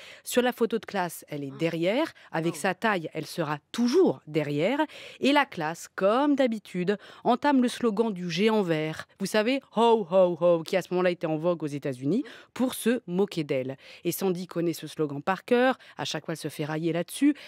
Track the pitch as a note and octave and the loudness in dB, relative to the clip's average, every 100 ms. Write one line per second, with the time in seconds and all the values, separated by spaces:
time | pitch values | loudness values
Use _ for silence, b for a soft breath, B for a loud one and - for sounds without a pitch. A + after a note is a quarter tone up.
0 | B B - B3 B3 - A#3 A3 - G3 | B B -4 0 0 0 -2 -2 -4 -4
1 | F3 - - D3 C#3 C#3 E3 E3 E3+ B3 | -4 -6 -12 -10 -8 -2 -2 0 0 0
2 | D#4+ - B E3 E3 E3+ F#3+ F3+ A3+ G3 | -2 -6 B -4 -2 -2 -2 0 0 -2
3 | D#3 D#3+ D3+ - D3 D3 _ - A#3+ E4 | -4 -8 -8 -6 -4 -6 _ -2 2 4
4 | D4+ C3 - D3+ C#3+ C#3+ F3+ C#4+ - B | 4 2 -2 -2 0 0 0 0 -2 B
5 | B B B3 D4 C4+ F3+ D3+ E3+ - - | B B 2 4 2 -2 -6 -6 -12 0
6 | F#3+ A#3+ D4 C#4 C4 A3 - F3+ F3+ G#3 | 2 4 2 2 2 0 -6 -4 -2 -2
7 | B B A#3 A#3+ D4 C4+ A#3+ - A#3 G3 | B B 0 2 4 4 2 0 -2 0
8 | A3+ F3+ F3+ D#3+ A3 A3 F3 D#3 D#3 D#3 | -2 -2 -4 0 2 2 2 0 -2 -6
9 | - - G3 G#3+ G#3+ C4+ - G#3+ A#3 A3+ | -12 -8 -2 0 2 0 -2 2 4 4
10 | D#3+ F#3+ F3+ E3+ F3 E3+ D#3+ F#3 - F3+ | 4 4 4 4 4 4 2 -2 0 2
11 | F3+ F3 D#3+ D#3 E3+ E3 D3+ C#3+ D3 B2+ | 2 0 -2 0 0 -2 -4 -6 -6 -4
12 | C#3 A3 - B B - B3+ - A3 B3 | -2 -2 -2 B B -4 -4 -2 0 0
13 | - F3 G3+ E3+ D3 C3+ B2+ C3+ B B | -2 -2 -2 -2 -2 -2 -4 -8 B B
14 | E3+ - G3 F3 F3+ E3+ E3+ D#3 D#3 - | -4 -2 -2 -2 -4 -4 -2 -4 -8 -4
15 | D3+ C#3+ - F#3 - A#3+ C4 B3 B B | -4 -4 -4 -4 0 2 2 0 B B
16 | - D#3 - D#3+ D3 - D3+ D#3 E3 E3+ | -6 -6 -6 -6 -6 -6 -4 -2 -2 -2
17 | F3 - C#4+ C#4+ | -4 2 2 2